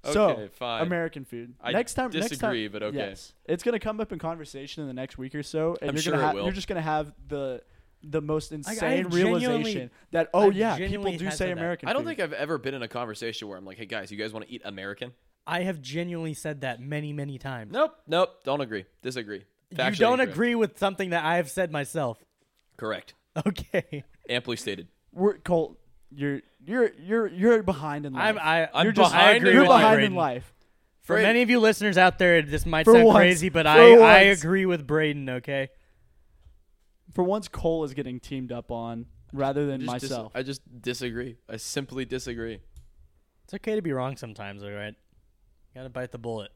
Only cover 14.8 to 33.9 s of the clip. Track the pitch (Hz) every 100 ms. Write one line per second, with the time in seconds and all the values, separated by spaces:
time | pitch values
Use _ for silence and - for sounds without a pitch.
14.8 | 98 101 123 127 _ _ - 170 180 170
15.8 | 127 151 175 170 160 147 156 147 135 117
16.8 | 135 151 151 147 143 135 135 127 107 220
17.8 | 311 _ - 165 180 - - 143 127 107
18.8 | 95 _ 123 131 104 101 - _ _ 175
19.8 | - 202 233 254 262 165 240 233 208 -
20.8 | 196 190 190 170 156 175 156 - 180 156
21.8 | 143 165 131 113 _ _ _ _ _ -
22.8 | 110 98 - _ _ - 180 190 - 185
23.8 | - 147 - _ - 120 123 117 - 98
24.8 | - _ _ - 196 196 - 175 156 -
25.8 | _ _ _ 143 143 139 - _ 135 240
26.8 | 233 - 175 226 208 175 214 233 185 151
27.8 | 151 147 147 135 202 214 156 165 160 -
28.8 | 170 - 180 165 202 220 196 185 180 -
29.8 | 220 220 208 180 156 127 - _ _ _
30.8 | _ _ - 170 202 226 240 247 220 214
31.8 | 208 185 185 - 180 170 147 147 - 160
32.8 | 160 233 226 208 180 175 180 160 151 156
33.8 | 233